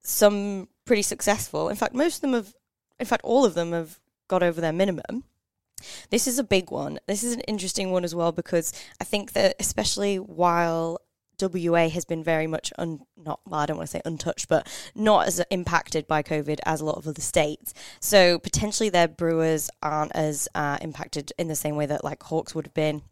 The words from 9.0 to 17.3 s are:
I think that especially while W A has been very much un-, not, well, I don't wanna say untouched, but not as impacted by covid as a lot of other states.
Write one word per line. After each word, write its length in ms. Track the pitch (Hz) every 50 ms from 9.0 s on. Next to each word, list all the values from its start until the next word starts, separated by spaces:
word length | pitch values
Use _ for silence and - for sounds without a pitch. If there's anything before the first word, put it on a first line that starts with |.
I 40 | 208
think 280 | - - 208 202 -
that 220 | - 208 208 185 - -
especially 580 | 202 - - - 214 - - 202 202 202 196 190
while 840 | 185 - - 160 175 175 170 170 170 170 165 165 165 165 165 - _ _ _ _ _ _ _ -
W 380 | 190 190 170 185 170 170 165
A 120 | 170 165 165
has 160 | 156 175 165
been 180 | - 170 160
very 240 | 156 165 165 156 156
much 260 | 160 156 156 - - - -
un-, 220 | 170 170 160 139 247 _ _
not, 240 | - 160 156 143 - _
well, 140 | 196 165 156
I 60 | 147
don't 100 | 147 156
wanna 100 | 160 165 156
say 120 | - 165 -
untouched, 440 | 170 165 147 - 165 - - - _
but 180 | 165 151 - - - - - - _
not 320 | - 214 214 214 156 80
as 140 | - 180 175 175 _
impacted 560 | 202 180 180 - 170 165 - - - 160 151
by 160 | - 156 151
covid 360 | 147 - 165 151 143 147 151 - -
as 160 | - 160 151
a 40 | 156
lot 120 | 156 - -
of 80 | - 160
other 120 | 147 -
states. 540 | - -